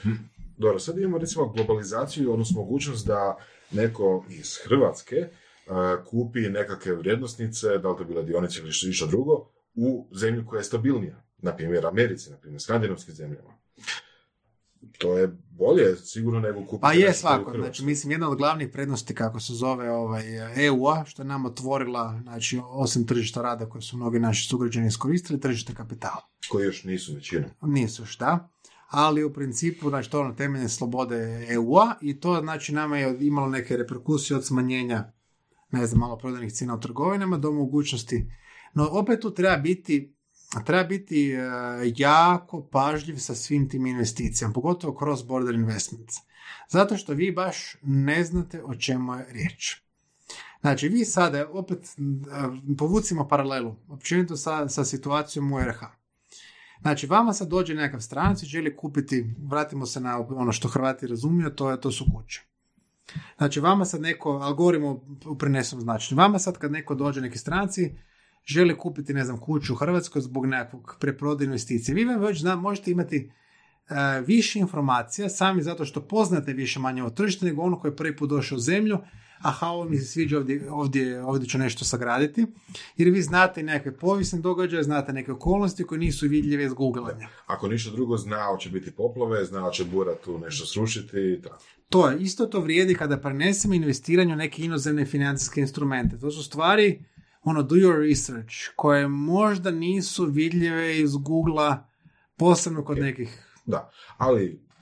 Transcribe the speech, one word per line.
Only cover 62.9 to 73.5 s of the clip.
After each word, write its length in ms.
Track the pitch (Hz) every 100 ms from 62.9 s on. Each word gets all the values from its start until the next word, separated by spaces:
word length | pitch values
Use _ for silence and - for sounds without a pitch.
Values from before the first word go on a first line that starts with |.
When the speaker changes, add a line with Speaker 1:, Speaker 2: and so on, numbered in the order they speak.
| _ - - - -
Speaker 2:
Znači, 240 | 143 143
vama 240 | 165 202
sad 160 | 190 160
neko, 300 | 160 160 151
ali 240 | 139 143 143
govorimo 340 | 175 160 143 127 - 139 156
u 100 | 143
prenesenom 460 | 143 135 123 127
značenju, 360 | 117 110 - 139
vama 200 | 196 202
sad 200 | 190 180
kad 140 | 147
neko 220 | 156 147
dođe, 260 | 135 143 135
neki 180 | 127 113
stranci, 540 | - 175 196 190 160 - - _ _ _
želi 320 | - 151 180 151
kupiti, 380 | 175 - 139
ne 100 | 139
znam, 160 | 127 117
kuću 320 | 151 151 147
u 40 | 117
Hrvatskoj 460 | 147 180 175 151
zbog 240 | 127 131 131
nekakvog 500 | 131 120 131 - -
preprodaje 460 | 147 139 143 147 139
investicije. 480 | 127 117 117 117
Vi 100 | 170 240
već 340 | 233 208 165
zna-, 160 | 175 180
možete 340 | 196 202 185
imati, 400 | 175 - 151 - _ _